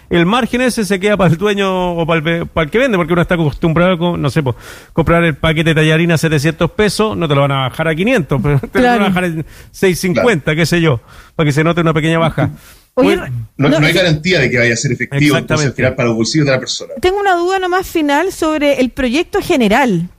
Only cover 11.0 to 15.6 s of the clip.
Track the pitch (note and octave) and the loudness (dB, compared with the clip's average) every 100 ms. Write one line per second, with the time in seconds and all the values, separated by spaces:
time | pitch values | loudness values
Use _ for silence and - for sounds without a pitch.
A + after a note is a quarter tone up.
11 | - - - - D3 C3+ E3 E3+ E3 D#3 | -6 -20 -14 -2 0 2 0 2 0 0
12 | D#3+ E3 D#3+ - A#2 - - - _ - | 0 0 0 0 -4 -4 -20 -20 _ 0
13 | F#3+ F3+ C#3 A#2+ A2 - C3 D#3 D#3 F3 | 2 2 -2 -10 -10 -2 0 2 2 2
14 | F3+ D3+ F#3 E3+ A#2+ B2 A#2+ A2+ C3+ A#2+ | 0 0 0 0 0 2 0 0 -4 -4
15 | A#2+ C#3 D3 D#3 - D#3 | -4 0 0 0 -2 -2